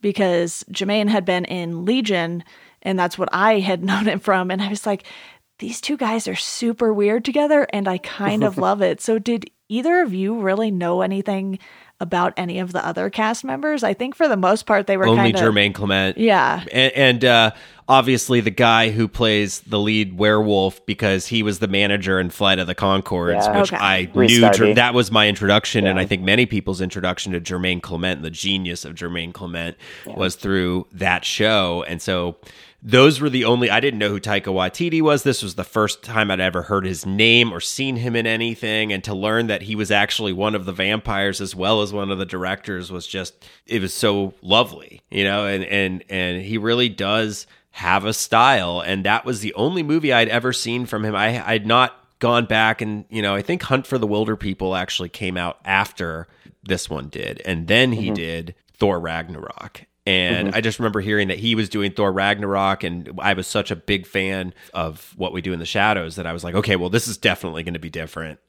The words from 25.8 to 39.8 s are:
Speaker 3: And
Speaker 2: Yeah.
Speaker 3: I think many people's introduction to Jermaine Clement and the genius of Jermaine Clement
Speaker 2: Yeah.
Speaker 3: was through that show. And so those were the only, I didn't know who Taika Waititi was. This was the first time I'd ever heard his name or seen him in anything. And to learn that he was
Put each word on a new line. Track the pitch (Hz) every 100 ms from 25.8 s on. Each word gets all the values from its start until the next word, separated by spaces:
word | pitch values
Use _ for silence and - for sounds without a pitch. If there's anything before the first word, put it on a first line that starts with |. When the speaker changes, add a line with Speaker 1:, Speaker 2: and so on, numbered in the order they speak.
| 101
Speaker 3:
And | 92
Speaker 2:
Yeah. |
Speaker 3:
I | 92
think | 101
many | 92 107 123
people's | 107 87 92
introduction | 92 95 92 90 -
to | 90
Jermaine | 85 90 92 90
Clement | - 82 90 85
and |
the | 80
genius | 82 98 95 90 85
of | 76
Jermaine | 82 87 87 85
Clement | 87 90 85 85 82 - - -
Speaker 2:
Yeah. |
Speaker 3:
was | 87 92 90
through | 98 95 90 90 -
that | 92 95 90
show. | - - 107 107 92 87 80
And | 85
so | - 92 87 85 - - - _
those | 113 123 139 135
were | 147
the | 127
only, | 117 123 123
I | 107
didn't | 139 113
know | 104
who | 101
Taika | 107 101 98
Waititi | 95 92 - 170 160
was. | 156 147
This | 139 127
was | 104 87
the |
first | 90 - 107 -
time | - 113 104
I'd | 95
ever | 92 90
heard | 85 101 95
his | 87
name | 95 98 113 117 117
or | 85
seen | - - 135 123
him | 123
in | 117
anything. | 113 113 117 113 113 110 107
And | 98
to | 95
learn | 101 101 110 117
that | 101
he | 98
was | 107